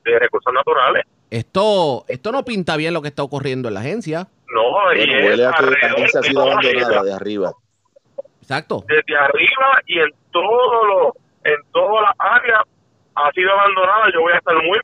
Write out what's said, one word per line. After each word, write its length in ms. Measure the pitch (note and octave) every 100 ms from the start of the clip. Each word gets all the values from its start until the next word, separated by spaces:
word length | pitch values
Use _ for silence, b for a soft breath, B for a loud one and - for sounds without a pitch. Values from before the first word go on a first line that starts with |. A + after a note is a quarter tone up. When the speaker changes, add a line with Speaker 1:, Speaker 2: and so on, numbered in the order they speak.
Speaker 1:
de 140 | A#2 A#2
recursos 320 | A#2+ G#2 B2+
naturales?". 520 | C3 D#3 D3+ C3 - - _ _
Speaker 2:
Esto, 760 | A#2 - F#3 G#3+ G3 D3+ A2+ -
esto 220 | B2+ G#3+
no 140 | C4+
pinta 320 | B3+ G#3 E3+ D#3
bien 180 | D#3+
lo 80 | E3+
que 60 | D3
está 140 | D3+
ocurriendo 420 | C#3+ C#3 C#3 C3 A#2
en 60 |
la 60 | G2
agencia. 480 | C3 A3+ D#3+ D#3+ F#3+ _ -
Speaker 1:
No, 420 | A2+ A#2 G3 F#3
y 20 | - C#3
Speaker 3:
Bueno, 60 | C3+
Speaker 1:
es 80 | -
Speaker 3:
huele 160 | A2 B2+
a 40 |
que 100 | B2+
la 60 | C3
Speaker 1:
alrededor 220 | C3+ A#2+ C#3
Speaker 3:
agencia 200 | - D3
ha 40 |
Speaker 1:
de 60 | C3+
Speaker 3:
sido 120 | C3+
Speaker 1:
toda 40 | C3+
la 60 | D3
Speaker 3:
abandonada 300 | C3 B2 A#2+
Speaker 1:
isla. 100 | G#2
Speaker 3:
de 80 | G2
arriba. 400 | F#2+ G2+ G#2 F2+ - _ _ _ _ _ - - _
Speaker 2:
Exacto. 440 | - C3 - C3 G2
Speaker 1:
Desde 280 | D#3 - D3
arriba 640 | C#3 - - C4 C4+ C4 -
y 120 | E3+
en 120 | D3+ - _
todo 520 | E3+ G3 A#3+ B3 A#3 G#3
lo, 260 | F#3+ C#3+ - _ _
en 120 | - D3+ -
todas 300 | E3 F#3+ G#3+
las 100 | G#3 -
áreas 420 | F#3+ A#3+ A#3+ A3 - _ _ _ _ -
ha 120 | D3
sido 180 | F#3 F#3+
abandonada. 560 | G3 G3+ F#3+ F#3 G#3+ G#3+
Yo 60 | E3+
voy 120 | E3
a 60 | F3
estar 160 | F3+
muy 240 | D#3+ D#3+ G#3